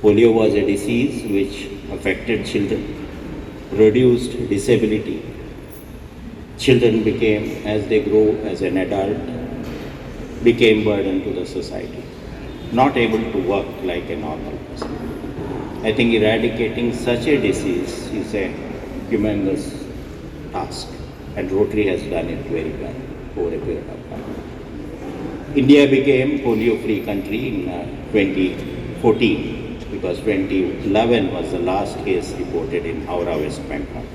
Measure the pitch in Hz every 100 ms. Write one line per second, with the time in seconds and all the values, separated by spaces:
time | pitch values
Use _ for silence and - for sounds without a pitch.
0 | 107 104 117 113 107 101 101 101 - 120
1 | 139 - 110 98 98 - - - - 92
2 | 98 - - 107 95 110 101 107 - -
3 | - - - - - - - 101 107 113
4 | 127 120 - - - 101 - 110 107 107
5 | - - - - - - - - - -
6 | - - - - - - - 123 120 107
7 | 107 95 113 104 - - 104 107 104 110
8 | 101 107 107 - 104 90 95 92 87 98
9 | 98 120 - - 123 123 120 - - -
10 | - - - - 117 113 117 107 104 101
11 | 95 95 - 87 87 - - - - -
12 | - - - - - - - 117 135 131
13 | 113 110 - 98 87 98 - - 92 87
14 | - 87 78 76 - - - - - -
15 | 139 - - - - - - - 113 107
16 | 117 110 107 110 117 - 110 120 120 113
17 | - 120 - 143 104 92 98 87 90 -
18 | - 110 - 104 95 - - - - -
19 | - - 107 101 95 92 - - - -
20 | - - - - - - - - - -
21 | - - - - - 95 208 107 196 -
22 | - 85 - - - - 156 - - -
23 | - - - - 87 - - - - -
24 | - - - - - - - - - -
25 | - - - - - 143 131 143 139 131
26 | 135 127 131 147 120 107 117 107 113 101
27 | 110 98 92 107 135 104 90 87 87 -
28 | - 107 95 92 92 87 - - - -
29 | 147 - - - - - - - - 98
30 | 92 87 107 95 95 95 92 90 - 107
31 | 117 117 95 87 87 90 87 95 104 -
32 | 101 90 - - - 87 80 85 82 80
33 | 78 87 85 80 76 71 69 71 71 -
34 | -